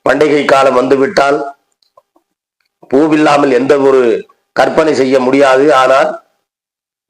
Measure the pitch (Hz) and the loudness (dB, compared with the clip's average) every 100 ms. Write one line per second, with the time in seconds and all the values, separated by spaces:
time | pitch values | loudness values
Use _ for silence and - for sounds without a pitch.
0 | - 135 151 147 139 139 135 123 131 135 | -4 -2 0 -2 0 0 0 0 0 0
1 | 135 - 139 147 147 - _ _ _ _ | -2 -2 -2 -2 -6 -16 _ _ _ _
2 | _ _ _ _ _ _ _ _ - 131 | _ _ _ _ _ _ _ _ -4 0
3 | 156 151 151 147 143 123 135 143 135 135 | 0 0 2 2 0 0 0 0 2 2
4 | 120 98 - _ _ - - 120 156 143 | 0 -2 -6 _ _ -4 -2 0 -2 0
5 | 131 131 127 135 139 131 147 135 131 135 | 0 0 0 0 2 2 2 2 2 0
6 | 185 - _ _ _ _ _ _ _ _ | -2 -6 _ _ _ _ _ _ _ _
7 | - | -10